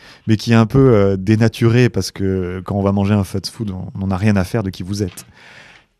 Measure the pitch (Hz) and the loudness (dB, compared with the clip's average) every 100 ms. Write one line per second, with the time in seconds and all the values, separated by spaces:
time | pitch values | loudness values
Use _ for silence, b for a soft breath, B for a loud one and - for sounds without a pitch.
0 | B B - 107 - 113 110 135 135 107 | B B -2 0 2 2 4 4 6 6
1 | 98 98 95 110 117 - 117 120 123 101 | 4 0 0 2 2 2 2 4 2 0
2 | - - 95 95 90 92 90 98 98 98 | -6 -4 -2 -2 -4 -8 -4 -2 0 0
3 | 98 104 98 98 - - 107 92 98 98 | 0 0 -2 -6 -8 -10 -8 -8 -10 -8
4 | 95 92 107 101 92 117 98 - 90 101 | -4 -2 0 0 -2 -4 -6 -8 -8 -6
5 | 95 - - B B B B B B | -6 -10 -20 B B B B B B